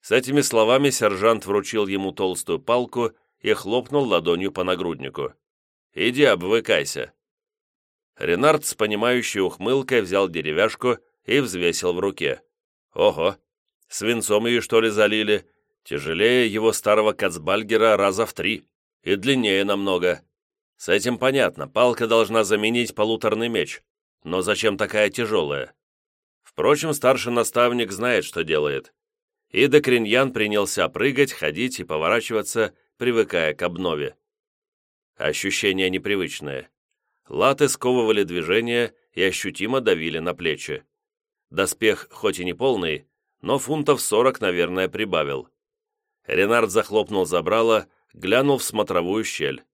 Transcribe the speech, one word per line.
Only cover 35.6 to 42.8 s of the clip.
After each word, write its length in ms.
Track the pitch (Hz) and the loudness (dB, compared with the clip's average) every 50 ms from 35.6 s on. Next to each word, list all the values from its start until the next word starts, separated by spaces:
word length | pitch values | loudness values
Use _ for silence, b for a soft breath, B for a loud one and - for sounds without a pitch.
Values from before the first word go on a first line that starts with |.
| - 101 92 92 95 92 | 0 0 0 2 0 0
непривычные. 800 | 90 92 - - 104 98 90 76 - - 78 73 69 65 64 _ _ _ _ _ _ _ _ _ _ _ _ _ | -2 -2 -4 -2 -2 -2 -2 -6 -6 -10 -10 -10 -10 -10 -12 _ _ _ _ _ _ _ _ _ _ _ _ _
Латы 400 | - 73 95 131 139 131 151 131 | -2 2 2 2 4 2 0 0
сковывали 560 | - - - 127 123 127 117 110 107 104 101 | 0 -2 -2 0 2 2 2 2 2 2 0
движение 680 | 80 87 87 80 80 92 110 117 120 120 120 120 110 _ _ _ _ _ | -2 -2 -6 -2 0 0 0 0 0 -2 -2 -2 -2 _ _ _ _ _
и 100 | 85 90 | 0 0
ощутимо 580 | 98 90 - - 98 87 - 92 101 127 135 | 0 0 -2 -8 -8 -6 -6 -6 -2 -2 0
давили 380 | 123 110 92 82 80 80 78 80 | 2 2 0 0 -2 -4 -4 -4
на 160 | 80 87 87 | -4 -6 -6
плечи. 500 | 78 87 82 76 73 - - 73 64 _ _ _ _ _ _ _ _ _ _ _ _ _ _ | -4 -4 -4 -4 -4 -8 -10 -10 -10 _ _ _ _ _ _ _ _ _ _ _ _ _ _
Доспех 580 | - 82 98 92 - _ 113 107 101 - - _ | -4 -2 -2 -2 -2 _ 0 0 0 0 -4 _
хоть 300 | - - - 107 90 87 | -18 -4 -2 -2 -2 -2
и 40 | 90 | -6
не 100 | 90 85 | -6 -6
полный, 520 | 82 123 135 127 104 | -2 -2 0 0 0